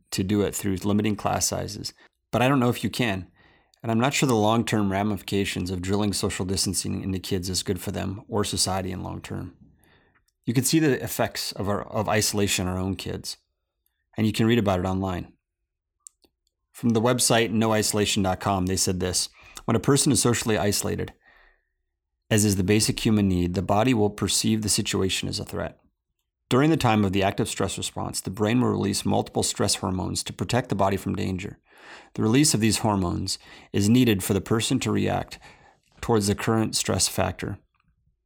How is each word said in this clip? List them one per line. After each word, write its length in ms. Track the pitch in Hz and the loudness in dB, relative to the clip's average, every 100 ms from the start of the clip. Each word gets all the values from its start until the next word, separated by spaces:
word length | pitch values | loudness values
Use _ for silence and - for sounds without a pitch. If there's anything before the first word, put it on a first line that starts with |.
| - | -8
to 120 | - | -4
do 160 | 95 104 | 0 2
it 140 | 92 | 0
through 220 | - 101 90 | -2 -2 -2
limiting 380 | 104 104 107 | 2 2 2
class 320 | 101 101 98 - | 0 -2 0 -2
sizes, 460 | 92 92 104 - - - _ - | -4 -6 -8 -12 -14 -20 _ -4
but 80 | 110 | 0
I 80 | 127 | 2
don't 100 | 139 | 4
know 120 | 120 | 2
if 120 | 117 | 0
you 60 | 104 | -2
can. 400 | - 120 95 87 _ _ _ _ _ | -2 -2 -2 -8 _ _ _ _ _
And 100 | 117 | -2
I'm 80 | 113 | 0
not 140 | 135 | 2
sure 120 | - 139 | 2 2
the 80 | |
long-term 560 | 113 107 117 107 110 101 | 4 4 2 2 0 2
ramifications 800 | 95 107 95 - 101 95 98 90 | 0 0 -2 -2 -2 -2 -4 -4
of 120 | 92 | -4
drilling 320 | 92 101 104 | -2 0 0
social 320 | 92 101 - 92 | 0 -4 -4 -4
distancing 560 | 95 104 90 98 98 | -2 -2 -4 -4 -4
into 160 | 95 92 | -4 -6
kids 320 | - 95 92 | -4 -4 -4
is 120 | 90 | -4
good 160 | - 90 | -2 -4
for 120 | 104 | -4
them 320 | 92 95 98 - | -6 -6 -8 -6
or 160 | 107 | -4
society 480 | 101 101 - 95 92 | -2 -2 -2 -2 -4
in 120 | 92 | -8
long 180 | 90 92 | -8 -10
term. 340 | - 95 92 - - _ _ _ _ _ _ _ - | -10 -10 -12 -16 -20 _ _ _ _ _ _ _ -2
You 80 | |
can 100 | 123 | 0
see 140 | - 160 | 2 4
the 220 | 156 127 | 4 2
effects 480 | 113 - 107 - - | -2 -2 -2 -4 -8
of 160 | - 98 | -6 -4
our, 140 | 101 | -4
of 260 | - 113 104 | -4 -4 0
isolation 580 | 110 - 202 98 - 90 | 0 2 0 0 0 -2
on 60 | |
our 80 | 92 | -2
own 160 | 95 92 | -4 -4
kids, 400 | 95 92 - - _ _ _ _ _ _ _ - | -8 -10 -10 -14 _ _ _ _ _ _ _ -2
and 100 | 110 | -2
you 60 | |
can 140 | 101 113 | 2 2
read 120 | 120 | 4
about 220 | 101 90 | 2 0
it 60 | 92 | 0
online. 480 | 95 95 87 - _ _ _ _ _ _ _ - _ _ _ _ _ _ | -2 -2 -6 -8 _ _ _ _ _ _ _ -20 _ _ _ _ _ _
From 180 | - 120 | -4 0
the 120 | 113 | 2
website 480 | 120 123 - 117 113 | 2 2 4 4 2
no 220 | 107 113 | 2 2
isolation 500 | 107 104 107 101 107 | 2 2 2 0 2
dot 180 | 95 92 | 0 0
com, 260 | 104 98 92 | 0 0 0
they 100 | 95 | 0
said 240 | - 90 | 0 0
this, 300 | 92 90 - _ - - | 0 -2 -4 _ -20 -10
"When 120 | - 113 | -2 0
a 40 | |
person 320 | - 143 156 | 4 4 4
is 80 | 120 | 4
socially 380 | 120 110 113 104 | 2 2 0 0
isolated, 560 | 104 - 98 92 95 - _ _ _ _ _ _ _ _ _ _ - | 0 0 -2 -4 -8 -12 _ _ _ _ _ _ _ _ _ _ 0
as 140 | 110 | 2
is 120 | 104 98 | 4 2
the 60 | |
basic 380 | 92 107 113 - | 2 2 2 0
human 280 | 117 107 98 | 2 4 2
need, 260 | 90 87 | 2 0
the 80 | 92 | 0
body 320 | 90 101 123 | 0 2 2
will 160 | 117 104 | 2 2
perceive 500 | 104 98 - 113 110 | 0 -2 0 0 0
the 80 | 107 | 0
situation 580 | - 101 98 95 - 98 | -2 -2 0 0 -2 -4
as 140 | 98 | -8
a 40 | |
threat. 360 | 98 92 82 - _ _ _ _ _ _ - | -8 -8 -8 -10 _ _ _ _ _ _ 0
During 180 | 123 156 | 2 4
the 80 | 156 | 4
time 260 | 120 107 | 4 4
of 100 | 98 | 4
the 100 | 95 | 2
active 260 | 95 - 107 | 0 0 -4
stress 300 | - 101 - | -2 -4 -4
response, 420 | - - 98 - | -8 -6 -6 -6
the 100 | - | -6
brain 300 | 98 104 123 | -2 2 2
will 80 | 113 | 2
release 380 | 101 101 101 98 | 0 0 -2 0
multiple 360 | 104 110 113 | 0 0 -2
stress 340 | - - 104 - | -2 0 -2 0
hormones 460 | 98 92 92 92 | -2 -4 -4 -6
to 100 | - | -8
protect 340 | - 98 120 - | -6 -2 -2 0
the 60 | |
body 240 | 98 98 98 | 0 0 0
from 180 | 98 95 | -4 -4
danger. 420 | 98 90 104 - _ - - - - | -4 -4 -8 -14 _ -20 -20 -20 -12
The 100 | - | -2
release 300 | 110 131 147 | 2 4 4
of 80 | 107 | 4
these 180 | 110 - | 2 2
hormones 600 | 113 101 90 90 92 - - - - | 2 0 0 -2 -6 -8 -12 -20 -6
is 160 | 104 101 | 0 4
needed 340 | 123 120 98 | 6 6 2
for 120 | - | 2
the 80 | 98 | -2
person 360 | - 113 - 127 | 2 0 0 -2
to 120 | 110 | 0
react 460 | 101 98 95 - - - - - _ _ - | 0 0 -2 -6 -14 -20 -20 -20 _ _ -8
towards 240 | - 113 101 | 0 2 2
the 80 | |
current 420 | 101 - 113 110 - | 0 2 0 0 -2
stress 320 | - 98 - | -2 0 0
factor 500 | - 92 - - 101 _ _ _ _ _ _ | 0 -2 -2 -8 -10 _ _ _ _ _ _